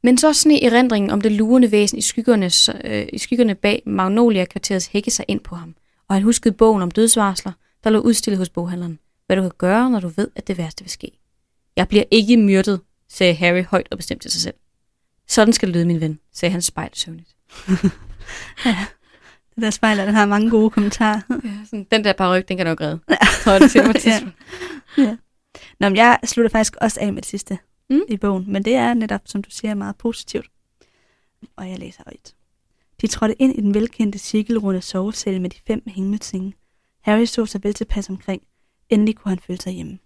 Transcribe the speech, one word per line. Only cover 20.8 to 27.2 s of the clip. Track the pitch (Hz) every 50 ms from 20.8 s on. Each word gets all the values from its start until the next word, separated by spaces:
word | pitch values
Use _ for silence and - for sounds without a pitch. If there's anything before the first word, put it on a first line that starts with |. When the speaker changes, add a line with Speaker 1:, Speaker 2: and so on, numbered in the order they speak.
| 202 208 - - 233 214 214 214 196 _ 254 - -
Speaker 1:
Ja, | 226 202 208 214
sådan, | - - 208 196 _
"Den | - 220 208
der | 214 190
paryk, | - 196 180 185 185 185 -
den | 190 180
kan | 185
nok | 165 160 160
redde." | 160 151 156 165 _ -
Speaker 2:
Ja. | 208 - 214 196 - - -
Speaker 1:
Så | 233
er | 196 196
det | 294 277
til | - - 277
på | 254
et | 220
Speaker 2:
<laughs> | - -
Ja. | 226
Speaker 1:
tidspunkt. | 226 208 - 190 - _ - - - 370 359 359 339 285 _ _ - -
Speaker 2:
Ja. | 277 214 226 233 _ _ _ _ _ _ _ - - - _ _
Nå, | 196 202
men | 190
jeg | 202 226 240 240 - -
slutter | 226 - - 233 220
faktisk | - 226 220 - - -
også | - 220 - -
af | 214 208 196
med | -